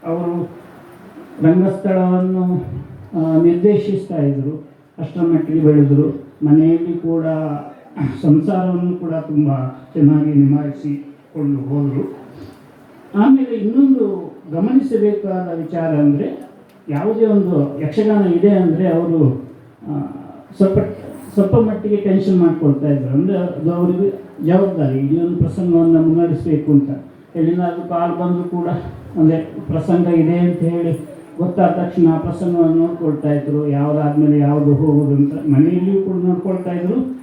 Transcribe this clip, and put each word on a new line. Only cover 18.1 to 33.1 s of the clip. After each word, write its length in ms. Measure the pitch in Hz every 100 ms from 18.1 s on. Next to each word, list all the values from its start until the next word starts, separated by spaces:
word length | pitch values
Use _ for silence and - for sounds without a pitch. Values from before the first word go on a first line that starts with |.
| 208 190
ಇದೆ 160 | 170 196
ಅಂದ್ರೆ 400 | 196 175 160 185
ಅವರು, 600 | 165 170 165 139 - - - - _ -
ಆ, 120 | 147 139 - - - - -
ಸ್ವಲ್ಪ, 220 | 190 196 - - - - -
ಸ್ವಲ್ಪ 220 | - 190 226
ಮಟ್ಟಿಗೆ 400 | 214 - 208 202
ಟೆನ್ಷನ್ 440 | 202 190 - 180
ಮಾಡ್ಕೊಳ್ತಾ 520 | 170 151 151 139 147
ಇದ್ರು. 180 | 139 123
ಅಂದ್ರೆ 280 | 139 185 190
ಅದು 360 | 175 - 160
ಅವರಿಗೆ 400 | 175 180 180 196 - - - 147
ಜವಾಬ್ದಾರಿ, 540 | 185 196 165 143 135
ಇಡೀ 200 | 139 160
ಒಂದು 180 | 170 180
ಪ್ರಸಂಗವನ್ನು 640 | - - 180 165 165 160
ಮುನ್ನಡೆಸಬೇಕು 720 | 160 165 170 151 170 151 156
ಅಂತ. 180 | 143 139 139 - - - 170
ಎಲ್ಲಿಂದಾದ್ರೂ 540 | 160 175 175 170 170
ಕಾಲ್ 220 | 170 170
ಬಂದ್ರು 320 | 170 180 175
ಕೂಡ, 240 | 175 175 170 139 - - - -
ಅಂದ್ರೆ 180 | 156 160 - - -
ಪ್ರಸಂಗ 400 | 156 175 175 175
ಇದೆ 320 | 165 160 175
ಅಂತ 200 | 175 165
ಹೇಳಿ 340 | 165 170 170 160 - - - -
ಗೊತ್ತಾದ 320 | 180 190 175
ತಕ್ಷಣ 380 | 175 180 - 165
ಆ 100 | 160
ಪ್ರಸಂಗವನ್ನು 580 | 175 156 180 170 160 160
ನೋಡ್ಕೊಳ್ತಾ 580 | 170 170 160